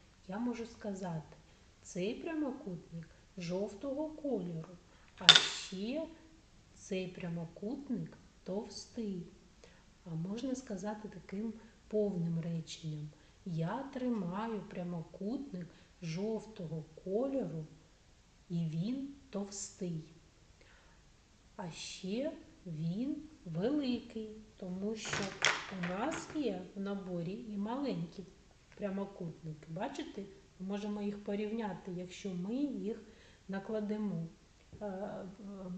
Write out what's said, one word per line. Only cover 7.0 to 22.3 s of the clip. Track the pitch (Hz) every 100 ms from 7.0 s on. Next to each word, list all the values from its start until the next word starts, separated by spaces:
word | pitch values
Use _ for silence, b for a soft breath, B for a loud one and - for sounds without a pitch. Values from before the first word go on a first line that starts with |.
| 180
прямокутник | 180 175 170 165 - 202 285 - 226 156 - - -
товстий. | - 190 226 - - - 214 185 165 - - - B B B - -
А |
можна | 160 175 214 262 247
сказати | - 196 202 214 208
таким | 180 - 190 226 214 B B -
повним | 214 208 180 170 165
реченням: | 165 165 160 - 160 151 151 - B B -
"Я | 160 165 233 277
тримаю | 254 254 226 175 185 233 214
прямокутник | 170 - 175 175 165 - 190 277 277 180 165 B B B
жовтого | 170 160 208 220 - - 165 160 151 -
кольору, | - 202 269 269 190 156 156 - - - - - - - -
і | 170
він | 165 160 196 269 269 - -
товстий. | 196 202 - - - 180 160 - - - - - - B B B B B - - - - -
А | 180
ще | 151 - - 185 214 294